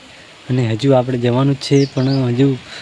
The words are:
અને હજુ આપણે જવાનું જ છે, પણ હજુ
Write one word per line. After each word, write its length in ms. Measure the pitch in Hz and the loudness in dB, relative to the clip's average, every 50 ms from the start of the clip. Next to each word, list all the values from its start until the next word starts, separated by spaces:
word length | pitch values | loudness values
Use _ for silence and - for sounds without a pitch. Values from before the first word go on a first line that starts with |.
| - - - - - - - - - - | -12 -20 -20 -20 -20 -20 -20 -16 -6 -4
અને 180 | 127 131 123 110 | -2 -2 0 -2
હજુ 240 | 113 107 139 139 | -2 0 2 2
આપણે 260 | 131 127 120 127 127 120 | 4 2 2 0 -2 -2
જવાનું 360 | 120 120 120 131 135 143 139 | 0 0 0 2 0 0 -2
જ 40 | 139 | -4
છે, 300 | - - 143 139 139 135 - | -2 0 2 2 2 0 -2
પણ 140 | 135 127 135 | -2 -2 0
હજુ 500 | 139 135 127 123 120 127 139 139 131 120 - - - - | 0 0 0 0 0 2 0 0 0 -4 -8 -14 -18 -20